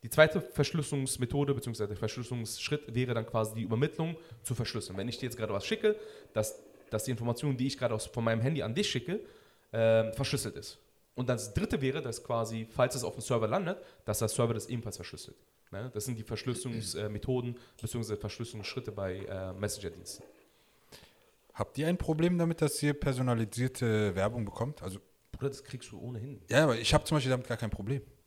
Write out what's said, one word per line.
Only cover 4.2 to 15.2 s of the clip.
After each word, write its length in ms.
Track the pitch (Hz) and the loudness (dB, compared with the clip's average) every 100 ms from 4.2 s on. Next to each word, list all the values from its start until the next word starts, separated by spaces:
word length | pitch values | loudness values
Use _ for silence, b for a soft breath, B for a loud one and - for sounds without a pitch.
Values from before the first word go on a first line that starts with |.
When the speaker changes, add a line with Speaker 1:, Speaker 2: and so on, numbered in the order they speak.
| B B | B B
Speaker 1:
zu 100 | - | -6
verschlüsseln. 440 | 123 120 117 - 95 | -4 -2 -4 -6 -6
Wenn 100 | 104 | -6
ich 100 | 113 | -4
dir 100 | 123 | -6
jetzt 100 | 113 | -4
gerade 160 | 107 | -2
was 120 | 98 - | -2 0
schicke, 300 | 220 214 214 B B B | 2 2 2 B B B
dass, 260 | - 110 - - - - | 0 0 -2 -18 -20 -6
dass 160 | 107 - | -4 -2
die 60 | |
Information, 440 | 120 117 117 147 127 | -2 0 0 0 2
die 120 | 127 | 0
ich 100 | - | 2
gerade 180 | 123 110 | 0 0
aus, 120 | - | -2
von 160 | - 117 | -2 2
meinem 160 | 113 | 4
Handy 220 | 120 156 | 2 2
an 120 | 104 120 | 0 0
dich 140 | 208 | 2
schicke, 320 | 123 117 196 B B B B B | 0 -2 -6 B B B B B
ähm, 400 | 113 113 113 110 | 2 6 6 4
verschlüsselt 460 | - 135 139 110 - | 0 0 0 -2 -8
ist. 200 | - - _ _ _ - | -12 -16 _ _ _ -6
Und 140 | 123 | 0
das 240 | 120 107 | 0 0
dritte 260 | - 202 214 | -2 0 0
wäre, 220 | 131 143 | 0 0
dass 200 | 131 113 | -4 -8
quasi, 460 | - 117 110 113 110 | -2 -2 0 -4 -6
falls 260 | - 127 135 | 2 2 4
es 100 | 117 | -4
auf 80 | |
dem 80 | - | -4
Server 260 | 113 120 110 | 0 2 4
landet, 300 | 143 170 190 B B | 2 0 -4 B B
dass 160 | - 104 | -4 0
der 80 | 110 | 0
Server 260 | - 117 | 2 2
das 140 | 110 - | 2 -2
ebenfalls 300 | 120 113 - | -6 -6 -10
verschlüsselt. 400 | 87 - | -12 -12